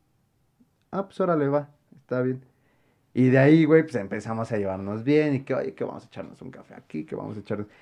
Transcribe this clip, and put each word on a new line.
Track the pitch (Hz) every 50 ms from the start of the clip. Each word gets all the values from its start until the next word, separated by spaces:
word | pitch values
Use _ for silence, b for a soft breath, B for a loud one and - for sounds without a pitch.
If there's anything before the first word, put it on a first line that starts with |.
| _ _ _ _ _ _ _ _ _ _ _ _ _ _ _ _ _ -
"Ah, | - 185 196
pues | 196 - -
órale, | 190 175 170 151 143 139
va, | 143 147 143 - _ _ _ _ - _
está | _ - 123 127
bien". | 127 127 131 131 - _ _ _ _ _ _ _ _ _ _ _ _ _ - 120
Y | 127 127
de | 127 131
ahí, | 135 147 160 165 160
güey, | 147 160 160
pues | 156 156 -
empezamos | 113 98 95 104 113 101 117 110 113 113 -
a | 117 104
llevarnos | 101 95 95 95 98 101 107 110
bien | 113 135 147 151 151 151 139
y | 120
que, | - - 117
"Oye, | - - - -
que | - -
vamos | - - - -
a |
echarnos | _ - - - - - -
un | 87 90
café | - - - - -
aquí, | - - _ - - 104
que | - -
vamos | - - 107 107 107
a |
echarnos". | 98 - 110 101 104 - b b